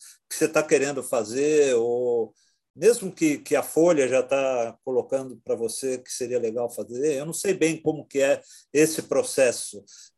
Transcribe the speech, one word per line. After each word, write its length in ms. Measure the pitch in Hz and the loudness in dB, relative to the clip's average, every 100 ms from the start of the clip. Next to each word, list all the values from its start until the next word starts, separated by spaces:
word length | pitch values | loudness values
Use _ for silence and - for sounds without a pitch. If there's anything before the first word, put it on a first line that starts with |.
| - - _ | -18 -20 _
que 60 | - | -2
você 120 | 156 | 0
tá 140 | 156 | 0
querendo 400 | 151 147 139 131 | 2 2 2 -2
fazer, 760 | 123 123 104 127 147 151 139 120 | -4 -4 -2 -2 2 4 4 4
ou 580 | 117 120 123 120 110 _ _ _ _ 131 | 2 0 0 0 -2 _ _ _ _ 2
mesmo 360 | 196 233 190 | 2 2 -2
que, 260 | - 156 139 | 0 0 0
que 180 | - 139 | -2 -2
a 80 | |
Folha 440 | - 156 170 156 127 | 0 2 4 4 2
já 140 | 131 | 0
tá 560 | 127 139 135 123 117 - | 0 -2 0 -2 -4 -8
colocando 560 | 135 123 117 135 131 117 | -4 -4 -2 -6 -6 -12
pra 120 | - 113 | -6 -4
você 420 | 113 - 135 127 | -4 -4 -6 -6
que 140 | 127 | -8
seria 280 | - 120 123 | -8 -4 -2
legal 300 | 113 120 120 | -2 -4 -6
fazer, 460 | 113 104 120 151 135 | -8 -10 -4 -2 -2
eu 100 | 156 | -6
não 80 | |
sei 200 | 160 202 | -4 -4
bem 280 | 139 160 156 | 0 0 0
como 240 | 151 151 - | -4 -6 -6
que 160 | 135 | 0
é 200 | 135 139 - - _ | 2 0 -4 -20 _
esse 300 | 143 156 - | 2 2 2
processo, 800 | - 135 123 - 127 - - 101 - - - | -2 -2 0 2 2 2 -8 -14 -20 -20 -14